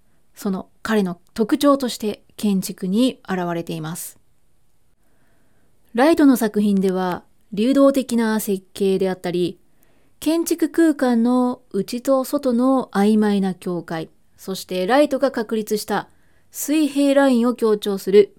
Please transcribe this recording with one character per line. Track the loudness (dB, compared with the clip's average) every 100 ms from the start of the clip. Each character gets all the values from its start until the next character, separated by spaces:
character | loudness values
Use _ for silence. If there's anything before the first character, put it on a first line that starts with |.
| _ _ _
そ | -10 -6
の | -6 -10 _
彼 | -4 -2
の | -2 -6 _
特 | -4 -2 2
徴 | 2 2
と | 0
し | -6
て | -8 -8 _ -6
建 | -2 0
築 | -2 -8 -4
に | 0 0 -2 -6
現 | -6 -4
れ | -6
て | -8
い | -10
ま | -10
す。 | -12 -14 -18 _ _ _ _ _ _ _ _ _ _ _ _ _ _ _ _ _
ラ | 2 2
イ | 6
ト | 4
の | 4
作 | 0 0
品 | 2 2
で | 0
は | 0 -2 -4 -10 _ _
流 | -2 0
動 | 4 4
的 | 4 -2 -2
な | 0 -2
設 | -2 -6 -8
計 | -4 -2 0
で | -2
あ |
っ | -4
た | -6
り、 | -4 -4 -6 _ _ _ _ _ _
建 | -2 -2
築 | -2 -2 -2
空 | 2 2 2
間 | 0 2
の | 2 2 0 -4 _
内 | -6 -6 -6
と | 0 0
外 | 0 -2 -2
の | 0 2 0 0
曖 | 0 2 2
昧 | 2 0
な | -2
境 | -4 -6 -8
界、 | -6 -10 -10 _ _ _
そ | -12 -12
し |
て | -8 -4 0
ラ | 2
イ | 2
ト | 0
が | -2
確 | -2 -4
立 | -4 -2 -4
し |
た | -2 -6 -6 _ _ _ _
水 | -10 -2 0 0
平 | 0 2
ラ | 4 4
イ | 2
ン | 0
を |
強 | 0 0 0
調 | -2 -6
す | 4
る | 6 6